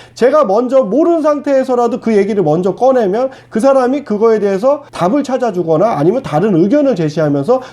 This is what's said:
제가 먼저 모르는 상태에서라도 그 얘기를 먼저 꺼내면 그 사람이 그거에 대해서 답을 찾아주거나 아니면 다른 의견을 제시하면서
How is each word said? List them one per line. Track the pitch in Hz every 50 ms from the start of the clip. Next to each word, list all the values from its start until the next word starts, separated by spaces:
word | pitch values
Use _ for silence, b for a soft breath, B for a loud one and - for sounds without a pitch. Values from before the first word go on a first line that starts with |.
| B B B
제가 | - 226 262 277 311 294
먼저 | 294 285 262 254 240 269 262 247
모르는 | 190 196 285 339 339 339 330 285
상태에서라도 | 311 294 285 285 285 277 262 262 262 247 240 240 233 247 -
그 | - 226 220
얘기를 | 196 202 196 220 202 156
먼저 | 147 151 175 185 196 180
꺼내면 | - 240 269 262 254 226 185 190 233 262 262 B B B B
그 | - 226
사람이 | 214 269 277 269 254 240 269 294 -
그거에 | - 208 196 220 226 220 214
대해서 | 196 202 196 185 214 262 285 285 B B -
답을 | - 165 185 247 294 -
찾아주거나 | - 262 240 247 233 185 180 170 160 160 151 196 233 208
아니면 | 147 143 175 220 262 -
다른 | - 147 151 185 220 190
의견을 | 156 180 202 269 - 277 277 233
제시하면서 | 175 165 151 147 170 156 147 143 143 139 214 247 262 254 B